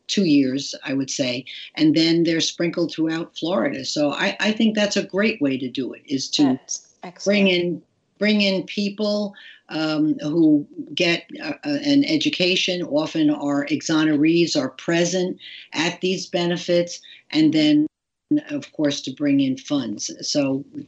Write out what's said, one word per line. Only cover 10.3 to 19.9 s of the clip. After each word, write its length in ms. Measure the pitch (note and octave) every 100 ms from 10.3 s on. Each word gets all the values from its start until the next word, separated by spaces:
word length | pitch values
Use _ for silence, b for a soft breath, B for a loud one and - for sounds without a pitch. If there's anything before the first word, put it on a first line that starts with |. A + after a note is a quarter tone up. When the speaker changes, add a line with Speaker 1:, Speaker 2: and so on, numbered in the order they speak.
| E3 D#3+ D3 D3 - C#3
Speaker 1:
get, 320 | D3 F3 E3+ - -
uh, 100 | D#3 -
uh, 140 | D3 C#3+
an 200 | G3+ C#3+ D#3+
education. 760 | D#3+ D#3 - F3+ F3+ - F3+
Often 460 | E3+ C#3+ D#3 E3 D3+
our 360 | D3 C#3+ C#3+ C#3+
exonerees 920 | C#3 - D#3 D#3 D3 D#3 E3+ E3+ -
are 140 | C3
present 680 | - - E3+ E3+ F#3 F3+ - B B B
at 260 | - E3+ F3
these 260 | F#3 F#3 -
benefits, 720 | - F3 F3 - F3 F3 - B B _
and 220 | C#3+ D#3
then, 340 | D#4 D4+ D4+ - _ _ _ - D4+ -
of 240 | D4 -
course, 300 | - D3 C#3+
to 100 | -
bring 280 | C3 D3 C#3
in 180 | C3+ C3
funds. 520 | - D3 A2+